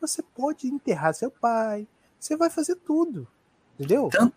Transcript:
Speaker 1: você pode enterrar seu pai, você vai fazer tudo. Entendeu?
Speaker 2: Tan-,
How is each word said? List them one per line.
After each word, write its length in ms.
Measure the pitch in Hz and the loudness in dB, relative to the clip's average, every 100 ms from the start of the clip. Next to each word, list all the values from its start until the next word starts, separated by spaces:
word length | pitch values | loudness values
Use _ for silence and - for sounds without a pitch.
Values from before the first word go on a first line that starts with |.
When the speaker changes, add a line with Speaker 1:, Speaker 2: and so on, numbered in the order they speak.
Speaker 1:
você 220 | 311 - | -6 -6
pode 440 | - - 277 302 254 | -8 -6 -4 -4 -6
enterrar 460 | 277 - 165 160 | -4 -2 0 0
seu 180 | 156 - | 0 -6
pai, 560 | - 233 226 220 208 214 _ _ _ | -2 0 0 -2 -4 -10 _ _ _
você 200 | - 311 | -4 0
vai 100 | 330 | 0
fazer 280 | 330 302 359 | 0 -2 -4
tudo. 520 | - 311 339 185 120 _ _ _ _ - | -2 0 0 -4 -12 _ _ _ _ -8
Entendeu? 300 | 143 247 196 | 0 2 4
Speaker 2:
Tan-, 240 | 185 240 | 4 4